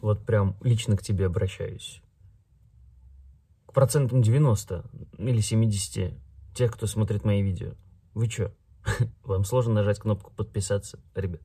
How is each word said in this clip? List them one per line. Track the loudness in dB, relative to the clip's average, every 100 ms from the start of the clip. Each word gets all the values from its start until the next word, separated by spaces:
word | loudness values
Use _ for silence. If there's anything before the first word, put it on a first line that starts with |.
Вот | 0 -2 2
прям | 2 2 0
лично | 0 0 2 -2
к |
тебе | 0 0 0
обращаюсь. | 0 -2 -4 -10 -10 -16 -20 _ _ -20 _ _ _ _ _ -20 -20 -20 -20 -20 -20 _ _ _
К |
процентам | 2 4 4 2 4
девяносто | 4 6 4 2 -2 -10 -10 -16 -20 -8
или | -2 0
семидесяти | 2 2 2 0 -4 -4 -6 -6 -18 -20 -20
тех, | -2 -2
кто | 0 -6
смотрит | -2 0 0
мои | 0 0
видео. | 0 -2 -6 -12 -20 -20 _
Вы | -4 -4
чё? | -2 -6 -6 _ -10
<laughs> | -6 0 -2 -2
Вам | -4 -2 0
сложно | 0 2
нажать | 2 2 0
кнопку | -2 -4 -4 -10
"Подписаться", | -8 -6 -2 -4 -4 -18 -14 -8
ребят? | -6 -8